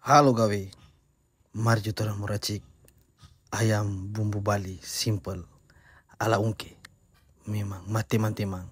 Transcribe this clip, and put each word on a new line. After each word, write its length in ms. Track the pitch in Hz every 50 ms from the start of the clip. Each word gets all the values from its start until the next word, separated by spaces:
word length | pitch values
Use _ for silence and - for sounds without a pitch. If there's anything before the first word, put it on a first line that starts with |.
Halo 320 | _ - 139 151 147 139 123
gawe. 240 | 113 113 107 101 101 95 95 - - - - _ _ _ _ _ _ _ _ _ _ _ _ _ 107
Mari 200 | 110 117 113 107 101
kita 240 | 110 101 - 107 107
orang 160 | 104 101 104
meracik 400 | 101 104 104 - - 104 101 - - - _ _ - _ _ _ _ _ _ - - _ _ _ _ -
ayam 560 | - 113 110 107 104 104 101 101 95 92 98
bumbu 320 | 104 110 107 104 104 104
Bali 400 | 101 107 101 101 98 95 92 90
simple 640 | - - - - - 117 107 98 - - 95 90 87 - - - _ _ _ - _ - - - _ _ - _
ala 240 | 110 110 113 117
ungke. 320 | 104 113 104 - - - - - _ - _ _ _ _ _ _ _ _ _ _ _
Memang 400 | - 107 104 101 101 101 92 87
mati-mati 640 | 98 107 110 110 - - 110 110 107 104 - 104 98
mang. 160 | 92 90 92 92